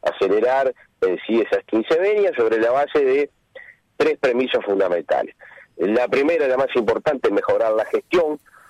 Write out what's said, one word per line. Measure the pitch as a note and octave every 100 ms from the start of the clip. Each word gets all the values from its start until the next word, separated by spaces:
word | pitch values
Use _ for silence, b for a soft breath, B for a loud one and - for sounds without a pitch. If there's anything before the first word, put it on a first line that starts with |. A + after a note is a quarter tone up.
Acelerar | - - G3 F#3+ - C3 C3+ - b _
en | F#2+ F2 -
sí | A2+
esas | G#2+ G2
quince | - A2 A2+ D#3+
venias | F#3+ G#3+ G3
sobre | D#3 A2+ A2+
la | A2+
base | B2+ C#3+ D3+
de | C#3 C#3 C#3+ _ _ B B B _ _
tres | D#3 D3
premisas | C3 A#2+ B2+ B2+
fundamentales. | G#2 G2 F#2+ F2 D#2+ C#2+ A1 - B B B -
La | F#2 A2+ B2
primera, | C3 C#3+ E3+ C#3+
la | B2+
más | C3+
importante, | B2+ A2 A2 - C3+ A2+
mejorar | G2+ - G#2 A2+
la | A2
gestión | G#2+ - - E4 D#3+ D3+ _ b b